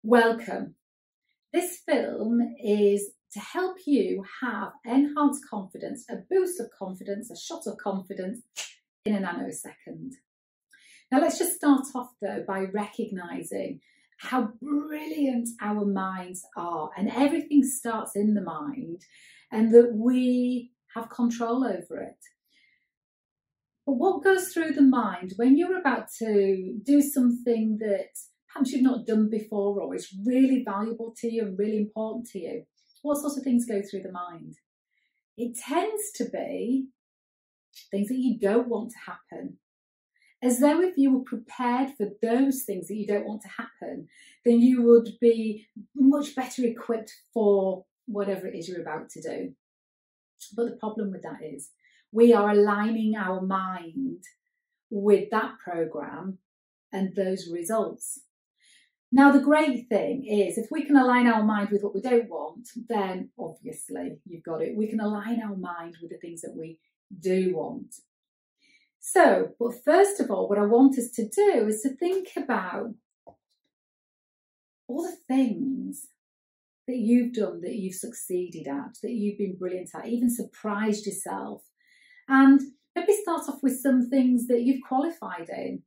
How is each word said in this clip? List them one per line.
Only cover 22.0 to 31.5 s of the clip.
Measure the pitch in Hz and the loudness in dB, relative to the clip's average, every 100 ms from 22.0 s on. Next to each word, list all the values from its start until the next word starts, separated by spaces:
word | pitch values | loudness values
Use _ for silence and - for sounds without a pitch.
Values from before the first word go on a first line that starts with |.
it. | - - - _ _ _ _ _ _ _ _ _ _ _ _ _ _ _ - | -12 -16 -20 _ _ _ _ _ _ _ _ _ _ _ _ _ _ _ -4
But | |
what | 254 381 339 | 0 0 2
goes | 392 381 - | 2 2 0
through | 339 320 | -4 -2
the | 285 | 6
mind | 269 247 208 180 180 185 | 6 6 0 -6 -10 0
when | 240 285 | 4 6
you're | 359 370 | 4 0
about | 302 226 - - | -2 -2 -6 -8
to | 220 208 196 190 185 233 - | 0 2 2 0 -4 -8 4
do | 285 | 4
something | 277 - 247 240 - 226 220 214 | 4 2 2 2 0 0 0 -2
that | 220 190 - - - _ _ - | -2 -2 -4 -14 -20 _ _ -4
perhaps | 277 | -2
you've | 254 | 2
not | 254 240 202 | 2 2 0
done | 214 214 | 2 2
before, | 220 - 208 202 196 | 0 -4 -2 -2 -2
or | 262 - | -4 -8
is | - 190 208 | -10 -6 0
really | 254 269 262 | 4 4 4
valuable | - 196 226 233 226 - | -2 -4 -4 -6 -10 -8
to | 233 | -4
you | 226 | -4
and | 202 | -4